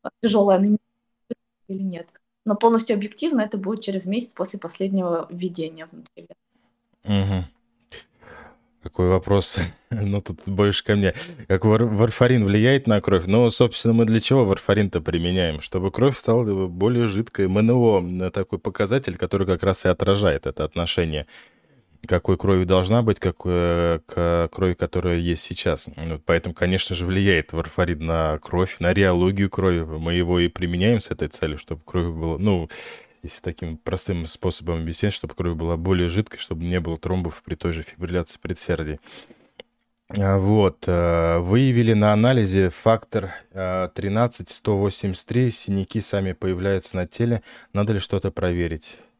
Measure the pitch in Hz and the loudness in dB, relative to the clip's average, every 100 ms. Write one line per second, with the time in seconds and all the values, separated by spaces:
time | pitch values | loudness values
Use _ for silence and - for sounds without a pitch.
0 | - _ 226 208 202 190 202 208 _ _ | -12 _ 0 2 4 4 4 2 _ _
1 | _ _ _ 240 _ _ _ 190 190 170 | _ _ _ -18 _ _ _ -8 -8 -8
2 | - _ _ _ 214 208 233 226 226 202 | -14 _ _ _ -4 2 2 2 2 -2
3 | 208 - 320 269 214 202 190 220 208 190 | -2 -6 -2 0 -2 -4 -6 -6 -6 -6
4 | 180 214 240 - - 202 175 - 196 190 | -4 -6 -6 -8 -8 -8 -14 -6 -2 -2
5 | 180 165 - 175 185 175 160 160 165 160 | -2 -4 -6 -8 -8 -6 -10 -12 -20 -20
6 | 147 - 85 - _ _ _ _ _ _ | -20 -20 -20 -20 _ _ _ _ _ _
7 | - 101 98 95 87 _ _ _ _ - | -2 0 0 -2 -4 _ _ _ _ -20
8 | _ _ - - - _ _ _ - - | _ _ -20 -20 -20 _ _ _ -12 0
9 | 90 92 - 101 - - 85 - _ 113 | 2 2 2 0 2 -4 -4 -8 _ -4
10 | 101 101 - 85 - 98 101 98 - 104 | -2 -2 -4 -10 -6 2 2 2 0 2
11 | 95 - - 156 - 95 107 107 117 104 | 2 -2 -14 -18 -2 2 4 4 2 2
12 | 117 - 123 123 101 104 120 135 127 104 | 2 4 4 4 4 4 4 4 4 2
13 | - 95 87 110 120 - 120 - 117 113 | 4 2 4 4 4 4 2 2 2 4
14 | 113 113 - 135 104 98 - 101 101 87 | 4 2 4 4 4 2 2 2 2 -2
15 | 80 82 85 92 85 76 - 95 92 - | -2 -2 0 2 0 -2 -6 -4 -4 2
16 | 135 127 - 117 110 98 92 87 104 120 | 0 2 0 2 2 0 -2 0 2 2
17 | 117 98 117 - 95 98 110 127 117 98 | 0 0 -4 -2 2 4 4 6 6 4
18 | 90 92 92 101 95 95 - - 101 131 | 0 -4 -4 -4 -4 -6 -6 -2 0 0
19 | 135 87 92 98 95 90 95 95 95 87 | -2 -6 -4 -2 0 0 0 0 0 0
20 | 92 101 101 69 - - 78 - 85 - | 2 2 2 0 -4 -6 -6 -4 -4 -2
21 | 82 76 73 - - _ _ _ _ _ | -2 -4 -8 -18 -20 _ _ _ _ _
22 | - 90 - 92 98 92 90 92 92 117 | -2 -2 0 0 2 2 4 2 4 2
23 | 110 98 - - 90 87 87 85 85 82 | 2 0 -2 -2 -2 0 2 2 0 -2
24 | - - 85 85 82 - 92 87 85 92 | -4 -2 0 0 -2 0 -2 0 -4 -2
25 | 90 85 85 82 - 90 87 76 - 76 | 0 0 0 -4 -6 -4 -2 -4 -6 -10
26 | 82 78 - 85 90 80 87 92 - 87 | -8 -6 0 0 0 -2 0 0 -2 -4
27 | 90 95 98 87 - 82 80 - 87 78 | -2 2 4 2 0 -6 -6 -2 -2 -2
28 | 80 82 80 78 - 90 92 - 87 101 | -2 0 0 -4 -2 -2 -2 0 0 4
29 | 98 87 92 98 98 - 95 87 80 78 | 4 4 2 2 -2 0 0 0 -2 -6
30 | 82 87 87 90 87 - 90 87 101 117 | -2 0 2 2 0 -2 -4 0 2 2
31 | - - 78 - 78 76 - 78 - 92 | -2 -6 -6 -4 -6 -6 -10 -12 -6 -4
32 | 87 80 82 78 104 92 80 - - - | -4 -4 -4 -2 0 0 -2 -12 -18 -20
33 | - _ - - 92 85 85 78 - - | -20 _ -16 -10 -10 -8 -10 -10 -6 -6
34 | - 87 80 - 92 - 78 82 82 80 | -4 -4 -6 -6 -6 -4 -6 -4 -4 -2
35 | 104 - 85 - 87 80 85 82 87 92 | -2 -4 -10 -6 -4 -2 -4 -2 0 2
36 | 87 90 107 - - 82 87 90 82 82 | 2 0 -4 -8 -10 -6 -2 -2 -2 -6
37 | - 92 82 - - 85 87 80 76 - | -4 -4 -4 -10 -12 -6 -4 -4 -10 -12
38 | 87 87 82 - - 87 - 82 76 73 | -4 -4 -4 -10 -10 -8 -4 -4 -4 -8
39 | - - - - _ - - _ _ _ | -14 -20 -20 -20 _ -20 -20 _ _ _
40 | _ 104 98 98 95 107 95 - - 87 | _ -4 0 2 4 4 4 0 -2 0
41 | 85 85 82 85 87 113 135 120 113 107 | 2 2 2 0 2 2 4 2 4 4
42 | 107 104 120 123 98 95 92 - 113 110 | 4 4 4 4 2 2 2 2 2 2
43 | - 110 95 - _ 95 92 92 90 - | 0 -6 -6 -14 _ -8 -4 -2 -4 -4
44 | 98 104 120 - 92 - - 101 101 - | -2 0 0 -2 -14 -8 -2 0 0 -2
45 | 101 92 - 117 123 113 - 98 95 113 | -6 -6 -4 0 0 -2 -4 -4 -2 -6
46 | - 101 95 90 92 90 98 95 - 92 | -4 -2 -2 -4 -4 -2 -2 -2 -4 -6
47 | 90 - 117 117 - - - 101 104 104 | -6 -2 0 0 -6 -20 -6 -2 0 -2
48 | - 98 98 - 90 87 85 78 - - | -2 -4 -4 -2 -2 0 -2 -6 -12 -20
49 | _ | _